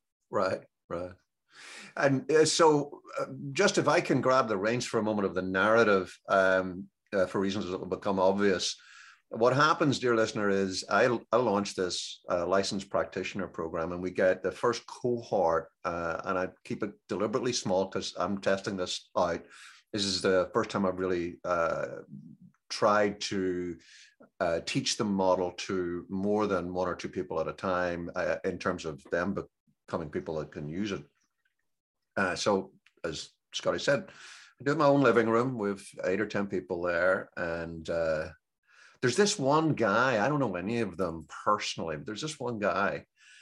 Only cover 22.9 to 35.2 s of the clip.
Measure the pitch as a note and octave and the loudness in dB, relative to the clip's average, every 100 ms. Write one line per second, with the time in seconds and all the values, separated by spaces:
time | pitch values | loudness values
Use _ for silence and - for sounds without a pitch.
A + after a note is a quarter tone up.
22.9 | G#2 G#2 G2+ - G2+ F#2 F2+ F2 E2 - | 4 2 -2 -6 -2 -2 -2 -6 -10 -16
23.9 | - - _ - - F2 E2 - C3+ A2+ | -20 -20 _ -18 -4 -2 -2 -2 -4 -2
24.9 | - G#2+ G2 F#2+ F2+ F2+ - - F#2+ F2 | -2 0 2 2 2 0 -4 -4 -2 -2
25.9 | F2 - F#2+ G2+ G#2 G#2 F#2+ F2 F2+ F2+ | -6 -6 -4 0 0 2 0 -2 -2 -2
26.9 | E2+ - G2 E2 E2 D#2 D2+ G2 F2+ F2+ | -4 -6 -8 -4 -4 -4 -4 -2 0 0
27.9 | F2 E2+ F2+ E2+ E2 F#2+ F2 G2+ F2 E2 | -2 -6 -4 -2 -2 -4 -4 -4 -4 -6
28.9 | C#2+ - F2 F2+ F2+ - _ _ _ - | -10 -4 -2 -2 -4 -8 _ _ _ -8
29.9 | F#2+ D2+ - - D#2+ D2 F2+ D2 E2 G#2+ | -8 -6 -6 -6 -6 -8 -10 -8 -6 -6
30.9 | F2+ C#2+ _ _ _ _ _ _ _ _ | -6 -10 _ _ _ _ _ _ _ _
31.9 | _ _ - F#2+ E2+ A2+ G2 F#2+ _ _ | _ _ -2 -2 0 0 0 -2 _ _
32.9 | _ E2+ D#2 - _ _ - - F2 - | _ -8 -8 -12 _ _ -4 -2 0 0
33.9 | C#3 - - - - - _ B2+ D3+ C#3+ | 0 -2 -16 -20 -20 -20 _ -2 4 6
34.9 | C#3 B2+ A2+ | 6 6 6